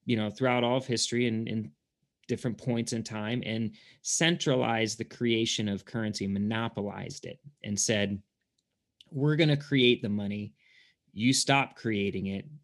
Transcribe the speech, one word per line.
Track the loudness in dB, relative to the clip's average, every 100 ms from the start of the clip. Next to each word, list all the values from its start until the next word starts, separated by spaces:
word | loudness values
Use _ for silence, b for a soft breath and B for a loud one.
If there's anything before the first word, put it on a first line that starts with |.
| -2
you | 0
know, | 0
throughout | 0 2 2
all | 2 0
of | 0
history | -2 0 0 0
and | 0 -2
in | -4 -6 -12 _ _ _ _ -8
different | -4 -4 -4
points | -4 -2 -2
in | -4
time | -6 -6 -4 -4 -4
and | -4 -4 B B B
centralized | -4 2 2 2 2 2 2 2 0 -2
the |
creation | -8 -2 2 2 2 0 -2
of | -2 -4
currency, | -4 -4 -2 -2
monopolized | -2 0 0 -2 -4 -6 -6 -10 -10 -14
it, | -14 -20 _
and | -6 -2
said, | 0 2 0 -4 -10 _ _ _ _ _ _ _ -10
"We're | -2 2 4
gonna | 4 4
create | 2 6 6 6
the | 2
money. | -2 -4 -6 -8 -14 b b b b _
You | -2 2
stop | 2 4 2 2 -4
creating | -2 0 0 -2 -4
it | -6 -8 -18